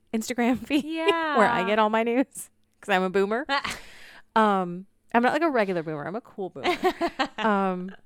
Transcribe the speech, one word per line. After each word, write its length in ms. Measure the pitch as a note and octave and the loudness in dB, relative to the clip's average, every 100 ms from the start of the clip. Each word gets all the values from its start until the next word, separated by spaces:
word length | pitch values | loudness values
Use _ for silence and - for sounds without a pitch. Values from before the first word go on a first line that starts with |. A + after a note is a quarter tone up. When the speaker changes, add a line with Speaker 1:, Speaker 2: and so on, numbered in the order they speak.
| _ | _
Speaker 1:
Instagram 440 | A3+ - B3 A#3+ B3 | -6 -4 0 0 0
<laughs> 80 | A#3 | 0
feed, 180 | C#4+ D4 | -2 0
Speaker 2:
Yeah. 500 | D#4+ E4 E4 D#4+ C#4 | -2 0 0 0 2
Speaker 1:
where 120 | G3 | 2
I 160 | - | 2
get 140 | F#3+ G#3+ | 0 2
all 120 | G#3+ | 2
my 120 | A3 | 2
news, 460 | A#3 A#3+ C4+ - - _ _ _ | 0 0 -2 -6 -20 _ _ _
'cause 80 | - | 0
I'm 80 | F#3 | 0
a 80 | F#3 | 2
boomer. 360 | F#3+ G3 A3+ D4+ | 0 0 -2 -2
Speaker 2:
<laughs> 60 | C#4 - - - - - - - A3+ | -4 -4 -10 -14 -20 -20 -20 -4 2
Speaker 1:
Um, 500 | G#3+ G3 F3+ F3 F#3+ _ _ | 4 2 -2 -6 -14 _ _
I'm 80 | A#3+ | 2
not, 100 | B3 | 2
like, 100 | D4+ | 2
a 60 | E4 | 0
regular 320 | B3+ G3 F3 | 0 0 -2
boomer. 220 | D#3+ D#3 D3 | -4 -6 -8
I'm 80 | G#3+ | -10
a 40 | |
cool 300 | - - F#3 | -12 -10 -10
boomer. 260 | C#3 F4 E4 F4+ - F4 | -2 0 2 0 0 -2
Speaker 2:
<laughs> 300 | - C#4 - | -2 -4 0
Speaker 1:
Um, 560 | G#3+ G3 F#3+ F3+ F#3 - | 2 2 2 -2 -6 -12